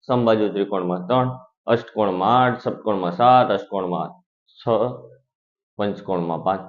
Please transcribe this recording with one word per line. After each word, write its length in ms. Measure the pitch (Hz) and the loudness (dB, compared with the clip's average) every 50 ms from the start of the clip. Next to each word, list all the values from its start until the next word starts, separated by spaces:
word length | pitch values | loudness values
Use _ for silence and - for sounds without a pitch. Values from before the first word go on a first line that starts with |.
| _ | _
સમબાજુ 420 | - 127 123 120 113 113 110 107 101 | 0 0 2 4 4 4 4 2 0
ત્રિકોણમાં 580 | 92 101 98 98 104 95 90 90 90 90 90 | 0 -2 -2 -2 -2 -4 -2 -2 -4 -4 -2
ત્રણ, 240 | 90 123 131 127 127 127 - - _ _ _ _ | -2 0 0 0 -2 -4 -8 -16 _ _ _ _
અષ્ટકોણમાં 760 | - 117 117 - - - 107 107 101 90 92 92 104 120 127 127 | 0 0 0 -2 -8 -2 -2 0 0 0 0 2 2 4 4 4
આઠ, 160 | 123 120 107 | 2 0 -2
ષટકોણમાં 520 | - - - - - 110 104 95 90 87 | -6 -8 -8 -4 -4 -2 -2 -2 -2 -4
સાત, 380 | 87 - 120 123 127 127 120 - | 0 4 4 6 6 6 6 4
અષ્ટકોણમાં 600 | 101 98 - - 101 98 92 90 90 82 82 - - _ _ _ _ _ _ | 0 -4 -4 -6 -6 -4 -4 -4 -4 -4 -6 -8 -12 _ _ _ _ _ _
છ, 220 | _ _ _ - 117 113 104 113 123 - - - - - _ _ _ _ _ _ _ _ _ _ _ _ | _ _ _ -2 0 2 2 0 -2 -4 -10 -16 -20 -20 _ _ _ _ _ _ _ _ _ _ _ _
પંચકોણમાં 680 | - 104 101 98 - - - 95 90 85 85 82 82 85 | -4 -4 -4 -4 -6 -6 -4 -4 -2 -2 -2 -4 -4 -2
પાંચ. 160 | 92 95 95 - | -2 -2 -2 -6